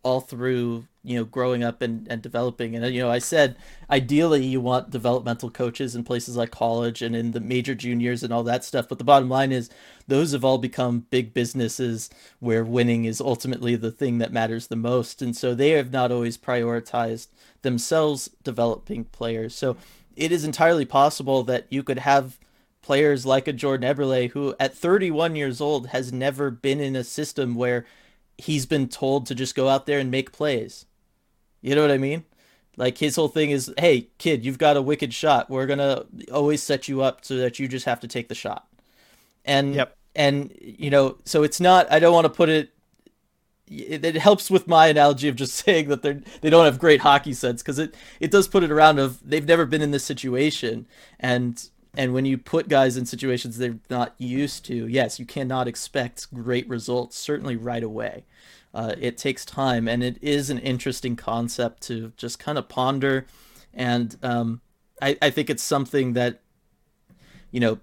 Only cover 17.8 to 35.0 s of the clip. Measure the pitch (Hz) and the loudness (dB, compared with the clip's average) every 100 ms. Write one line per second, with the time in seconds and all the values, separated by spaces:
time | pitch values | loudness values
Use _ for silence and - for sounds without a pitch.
17.8 | 117 160 156 139 - _ - 123 117 110 | 0 2 2 -2 -8 _ -10 -2 0 -2
18.8 | - 208 113 - 117 113 113 - 135 123 | -8 -10 -10 -8 -6 -4 -6 -4 -4 -4
19.8 | - - _ - 160 170 151 143 165 170 | -10 -20 _ -6 -2 0 -2 2 4 4
20.8 | 135 139 143 - 135 135 120 123 - 135 | 2 4 4 2 0 0 2 -4 -2 -6
21.8 | 139 127 131 139 131 - _ _ _ _ | -4 -4 2 2 2 -14 _ _ _ _
22.8 | - 139 151 139 127 135 131 131 143 135 | -2 2 4 2 2 2 0 -4 -2 0
23.8 | 123 139 139 131 123 143 143 - 135 - | 0 0 0 0 -2 -4 -6 -2 -4 -2
24.8 | 170 196 185 156 165 160 139 123 147 147 | 2 2 2 0 -2 -2 -4 -2 -2 -2
25.8 | 127 127 127 127 131 135 143 117 139 139 | -2 -6 -6 -4 -4 -2 -6 -4 -4 -2
26.8 | 143 131 123 - 151 - 131 120 123 120 | -2 -4 -6 -8 -8 -4 -4 -2 -2 -2
27.8 | 120 _ _ _ _ _ - 151 127 151 | -4 _ _ _ _ _ -4 -4 0 0
28.8 | 131 - 135 139 120 123 131 - 135 135 | -2 -2 -2 -2 -2 -6 -6 0 2 2
29.8 | 135 143 135 127 131 - 151 127 107 - | 0 -2 0 -2 -4 -4 -2 -2 -6 -14
30.8 | - _ _ _ _ _ _ _ - 143 | -20 _ _ _ _ _ _ _ 0 2
31.8 | 151 139 135 160 - _ _ _ _ - | 4 2 0 -6 -10 _ _ _ _ -2
32.8 | 127 127 151 135 151 160 151 143 120 - | -2 0 -2 0 0 0 0 0 -4 2
33.8 | 175 135 - _ 165 143 117 131 156 143 | 4 4 0 _ -2 0 -2 2 4 4
34.8 | 135 147 | 2 -2